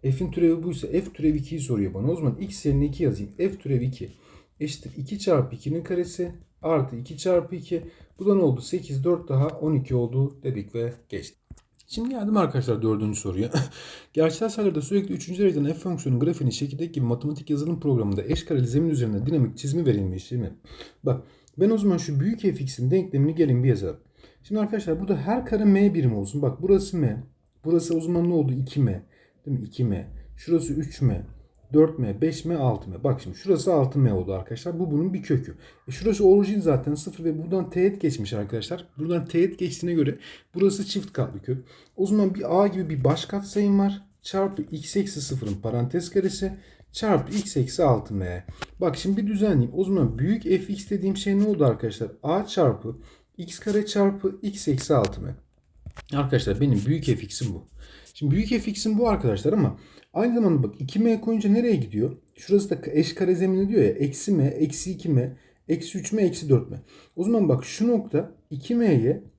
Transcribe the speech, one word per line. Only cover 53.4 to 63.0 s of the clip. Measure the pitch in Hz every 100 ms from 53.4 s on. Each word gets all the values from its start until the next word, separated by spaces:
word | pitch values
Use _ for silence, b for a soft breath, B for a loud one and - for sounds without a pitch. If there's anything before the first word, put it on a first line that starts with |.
| 170 -
kare | 220 208 208
çarpı | 208 196 196 196 196
x | 208 - -
eksi | 131 - 139
altı | 101 -
M. | 90 - _ _ _ _ - - -
Arkadaşlar | 139 139 127 - 101
benim | 143 104 101
büyük | 156 139
F |
X'im | 113 - - 120
bu. | 87 - - B B B
Şimdi | - 147 165
büyük | 214
F | 240 208
X'im | 202 214 214
bu | 233
arkadaşlar | 202 123 98 147
ama | 208 143 - B B B
aynı | - 233
zamanda | 240 208 156
bak | 113 -
iki | 131 202
M | 233 220
koyunca | 226 226 208
nereye | 214 240 185
gidiyor? | 107 104 120 - _ _
Şurası | - 202 196
da | 139 -
eş | 151